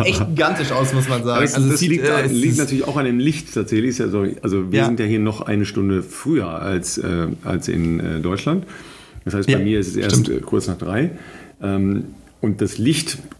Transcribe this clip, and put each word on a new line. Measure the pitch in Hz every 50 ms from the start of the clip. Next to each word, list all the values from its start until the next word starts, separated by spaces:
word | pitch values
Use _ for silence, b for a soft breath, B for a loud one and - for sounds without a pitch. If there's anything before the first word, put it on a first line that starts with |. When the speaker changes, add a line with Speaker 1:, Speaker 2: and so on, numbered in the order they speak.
| 101
Speaker 1:
echt | 190 - - 107
gigantisch | - 160 151 - - 185 170 143 131
aus, | 127 127 135 131 135
muss | 131 127 131
man | 131 120 113
sagen. | 120 120 120
Speaker 2:
Das, | - - -
Speaker 1:
Also | 139 135
es | 135
Speaker 2:
das | 151 135
Speaker 1:
sieht, | 180 170
Speaker 2:
liegt, | 135 123 131
Speaker 1:
äh, |
Speaker 2:
da, | 147 151 143
Speaker 1:
es | 135 135
Speaker 2:
liegt | 123 120 131 - 123
Speaker 1:
ist | 151
Speaker 2:
natürlich | 147 131 135 131 131
auch | 143 139
an | 147 135
dem | 123 120
Licht | 120 131 156 156 - - -
tatsächlich. | - 113 98 - 113 107 117 131
Ist | 120
ja | 127 117 104
so, | 95 104 98 98 - - -
also | 104 92 98 92 92
wir | 92 110
Speaker 1:
Ja. | -
Speaker 2:
sind | 120 120 113
ja | 110
hier | 107 113 107
noch | 107 110 107 107
eine | - 117 107 104 101
Stunde | 98 - - 98 98 95 92 87
früher | - - - - 135 165 139 95 85 82 80
als, | 78 98 95 90 - - - -
äh, | - 87 87 85 85 82 - - -
als | - 92 85 -
in, | - 82 82 85 82 82 85
äh, | 85 85 80 80
Deutschland. | 78 87 92 98 - 147 165 190 175 B B B B B B B B B B B -
Das | - 104
heißt, | 101 98
bei | 117 -
Speaker 1:
Ja, | 95
Speaker 2:
mir | 95 104 110 104
ist | 95
es | 90 92
erst, | 101 98 101 92 - 117
Speaker 1:
stimmt. | -
Speaker 2:
äh, | - 64
kurz | - - 110 104 -
nach | - 90
drei. | - 82 85 95 113 151 175 B B B B B B B B B - -
Ähm, | 98 98 98 98 98 98 104 - - - - - - - _
und | - 107 98 -
das | 107 95 -
Licht | - 107 135 160 - - - - - - - -